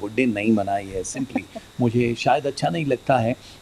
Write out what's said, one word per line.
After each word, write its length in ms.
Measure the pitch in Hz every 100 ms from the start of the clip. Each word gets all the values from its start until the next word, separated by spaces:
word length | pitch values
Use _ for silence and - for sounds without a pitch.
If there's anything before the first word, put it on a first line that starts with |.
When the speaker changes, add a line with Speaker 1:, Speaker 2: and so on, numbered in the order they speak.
Speaker 1:
बर्थडे 240 | 104 107 127
नहीं 260 | 101 110
मनाई 340 | 107 98 101 98
है, 160 | 95
simply 400 | 92 143 135 - - -
Speaker 2:
<laughs> 200 | - -
Speaker 1:
मुझे 340 | 120 120 117
शायद 320 | 117 127 143 139
अच्छा 220 | - 147
नहीं 180 | 170 143
लगता 320 | 123 - 127
है, 180 | 113 127 - -